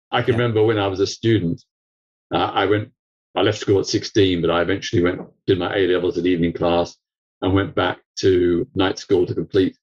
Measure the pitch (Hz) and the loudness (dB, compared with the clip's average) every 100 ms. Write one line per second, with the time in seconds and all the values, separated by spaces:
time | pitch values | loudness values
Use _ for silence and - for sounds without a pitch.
0 | _ 123 123 117 120 110 107 104 98 92 | _ -2 0 0 0 2 2 2 0 0
1 | 98 - 113 107 85 - _ _ _ _ | -2 -2 0 2 0 -6 _ _ _ _
2 | _ _ - 85 - - 98 104 104 _ | _ _ -6 -2 -2 0 0 0 -4 _
3 | _ _ _ - 95 107 - 98 90 104 | _ _ _ -2 -2 -2 0 0 0 -4
4 | - 110 95 87 82 85 87 98 - 87 | -2 2 2 2 0 0 0 -4 -2 0
5 | 87 92 - _ - 92 87 104 90 90 | 0 -2 -10 _ -2 0 0 0 0 0
6 | 90 87 90 87 85 82 87 87 87 - | -2 -2 0 0 0 0 0 0 -2 -8
7 | _ _ _ _ 92 98 90 - 90 - | _ _ _ _ 0 0 0 -2 -2 -4
8 | _ - 98 90 87 85 - 90 95 - | _ -2 2 4 2 0 -2 -2 -2 -2
9 | - 92 87 - 82 98 92 - | 0 0 0 -4 -2 0 0 -2